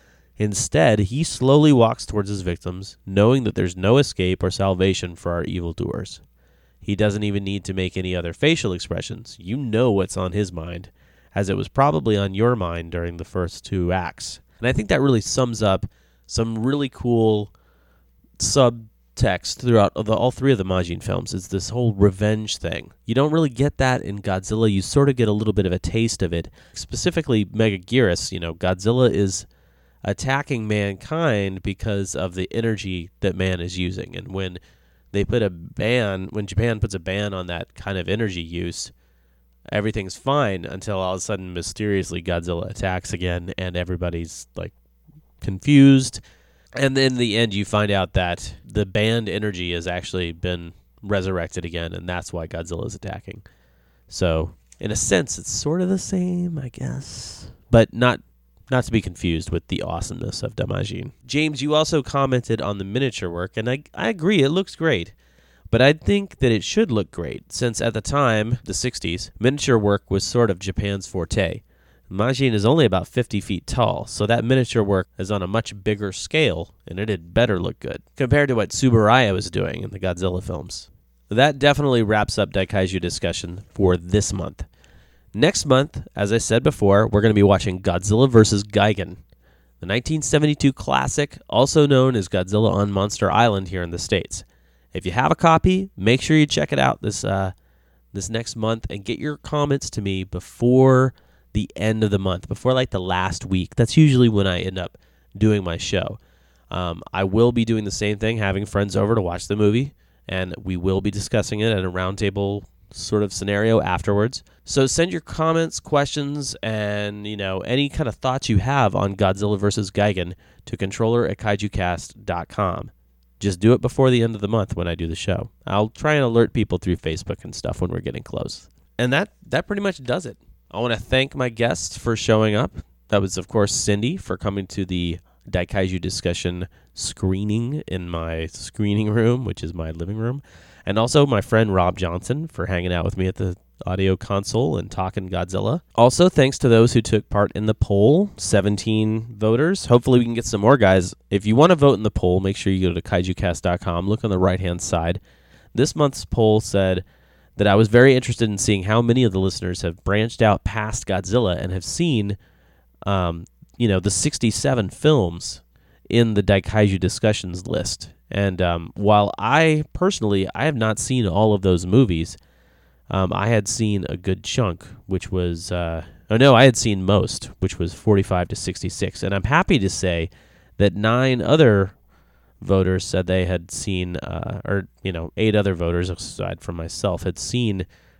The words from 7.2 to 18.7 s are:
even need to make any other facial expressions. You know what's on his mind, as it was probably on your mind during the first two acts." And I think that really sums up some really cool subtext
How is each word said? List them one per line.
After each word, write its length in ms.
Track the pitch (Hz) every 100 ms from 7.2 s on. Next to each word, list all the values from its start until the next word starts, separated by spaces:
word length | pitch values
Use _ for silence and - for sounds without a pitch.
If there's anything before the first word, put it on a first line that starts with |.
even 200 | 104 101
need 200 | 98 101 -
to 80 |
make 240 | 95 92 -
any 180 | 92 90
other 180 | 85
facial 400 | 82 151 165 110
expressions. 600 | 87 - 87 - - - -
You 180 | 90 127
know 340 | 127 107 127
what's 260 | 98 90 95
on 140 | 92
his 200 | 98 98
mind, 360 | 87 82 87 101 _ _ _ _ -
as 140 | 95
it 80 | 101
was 100 | 95
probably 480 | - 143 156 123 104
on 180 | 98
your 220 | 95 117 120
mind 360 | 87 85 82
during 240 | 87 85 85
the 80 | 82
first 400 | 92 87 - -
two 260 | 95 87
acts." 480 | 92 87 - - - _ -
And 80 | 117
I 40 |
think 160 | 127 208
that 140 | 143
really 200 | 139 117
sums 400 | - - 123 110
up 240 | 107 95 - _ _ _ -
some 340 | - 113 113 120
really 220 | 143 139
cool 640 | - 123 117 110 107 104 _ _ _ _ _ _ _ _ -
subtext 1200 | - 143 127